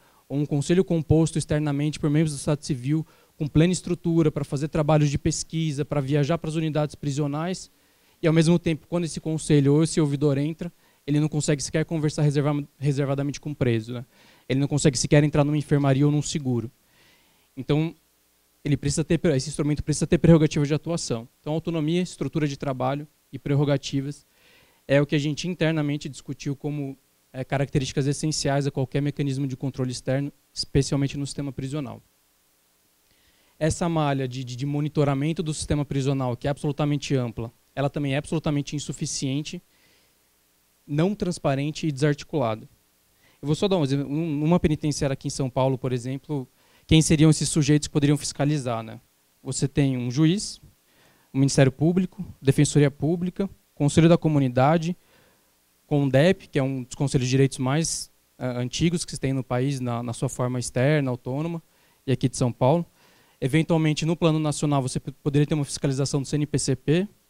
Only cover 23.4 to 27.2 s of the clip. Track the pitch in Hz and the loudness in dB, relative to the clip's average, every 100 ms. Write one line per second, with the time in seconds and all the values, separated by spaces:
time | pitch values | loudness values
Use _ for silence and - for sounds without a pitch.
23.4 | 143 139 147 139 - 139 139 - _ _ | -2 0 2 0 -2 -4 -6 -10 _ _
24.4 | _ _ _ _ - 139 147 156 147 143 | _ _ _ _ 0 2 2 0 -2 -4
25.4 | 170 180 160 160 147 147 156 131 - 139 | -6 -2 0 0 -2 -4 -8 -14 -12 -10
26.4 | 147 139 147 147 139 135 _ _ | -8 -6 -6 -6 -8 -12 _ _